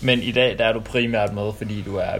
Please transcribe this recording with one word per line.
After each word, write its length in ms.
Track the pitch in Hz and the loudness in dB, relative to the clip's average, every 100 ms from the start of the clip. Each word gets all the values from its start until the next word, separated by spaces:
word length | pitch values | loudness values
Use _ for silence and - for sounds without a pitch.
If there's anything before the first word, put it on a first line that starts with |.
Men 180 | 131 123 | 0 2
i 120 | 120 | 2
dag, 240 | 117 127 107 | 2 2 4
der 80 | 113 | 2
er 80 | |
du 60 | 113 | 2
primært 540 | 110 123 117 113 101 | -2 -2 0 2 0
med, 180 | 101 104 104 | 0 -4 -4
fordi 260 | 107 104 98 | -6 -6 -4
du 100 | 98 | -4
er 240 | 92 | -2